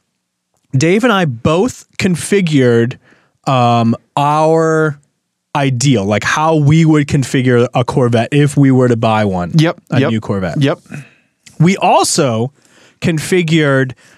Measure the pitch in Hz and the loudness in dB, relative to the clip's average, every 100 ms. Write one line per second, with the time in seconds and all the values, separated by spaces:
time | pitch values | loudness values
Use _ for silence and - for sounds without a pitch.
0 | _ _ _ _ _ _ _ 135 160 202 | _ _ _ _ _ _ _ -2 0 2
1 | 240 196 170 113 160 165 247 - - - | 0 0 -2 -2 -2 0 -2 -6 -16 -6
2 | 196 165 - 202 175 147 123 117 120 - | -4 -4 -2 -2 0 2 4 2 0 -4
3 | _ _ _ _ - 131 120 117 113 113 | _ _ _ _ -2 0 2 2 0 -2
4 | _ - 143 151 156 160 160 160 156 147 | _ -4 0 0 2 2 0 0 -2 -4
5 | _ _ _ _ _ 151 139 123 127 117 | _ _ _ _ _ -4 -2 0 0 0
6 | 98 104 - 156 156 160 143 160 160 156 | 0 -2 -2 -2 0 0 2 2 4 2
7 | 147 147 123 139 127 120 123 139 123 143 | 0 -2 -2 -2 2 2 0 -2 -4 -2
8 | 120 117 117 147 147 143 139 131 123 113 | 0 0 0 0 0 2 2 4 2 0
9 | 113 107 107 92 87 160 156 165 - - | 0 0 -2 -4 -2 0 0 -2 -4 -2
10 | 131 110 - 101 90 151 139 165 _ 147 | -2 -2 -4 -6 -6 -2 -2 -4 _ -18
11 | 135 _ _ _ _ - 165 - 180 285 | -18 _ _ _ _ -2 0 0 0 2
12 | 381 - 143 113 123 - _ _ _ _ | 0 0 -2 -2 -6 -10 _ _ _ _
13 | 180 160 139 185 165 160 147 135 131 - | -4 -4 -2 -2 0 0 2 0 -2 -6
14 | _ | _